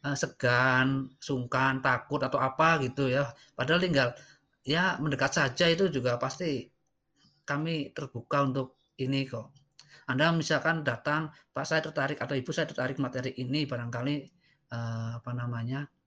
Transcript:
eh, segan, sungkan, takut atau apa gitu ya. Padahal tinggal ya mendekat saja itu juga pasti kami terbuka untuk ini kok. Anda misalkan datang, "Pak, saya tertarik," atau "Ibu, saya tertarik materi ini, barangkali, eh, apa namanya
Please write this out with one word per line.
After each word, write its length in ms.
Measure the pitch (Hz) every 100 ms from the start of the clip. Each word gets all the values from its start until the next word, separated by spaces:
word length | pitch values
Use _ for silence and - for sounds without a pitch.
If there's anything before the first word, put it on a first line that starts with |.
| 143
eh, 80 | 143
segan, 960 | - - 127 123 131 127 131 135 131 _
sungkan, 640 | - 135 123 131 135 131
takut 400 | 131 123 - 143
atau 160 | 135 131
apa 400 | 131 - 160 160
gitu 320 | 127 135 135
ya. 160 | 131 143 - -
Padahal 240 | - 131 170
tinggal 320 | 180 143 123 - - - _ _
ya 320 | - 160 185 -
mendekat 320 | 156 139 135 -
saja 320 | 139 123 170
itu 240 | 165 190
juga 240 | 139 127 120
pasti 480 | 135 - 175 131 - _ _ _ _ _ _ _
kami 480 | - 143 160 160 139
terbuka 480 | - 139 117 - 143
untuk 400 | 139 131 127 _ _ -
ini 320 | 131 139 135
kok. 240 | 120 - _ _ _ _ - -
Anda 240 | 127 160
misalkan 480 | 165 - 151 160 160
datang, 480 | 139 117 143 151 156 - _
"Pak, 140 | - 147
saya 160 | 160
tertarik," 320 | 156 151 135 147
atau 160 | 139
"Ibu, 180 | 139 127 160
saya 80 | 151
tertarik 240 | - 127 135
materi 400 | 131 127 127 -
ini, 320 | 123 147 143
barangkali, 460 | 120 120 117 131 147 - _ _ _ _
eh, 380 | 117 117 113 113 117
apa 100 | 123 123
namanya 480 | 120 120 117 135 143 _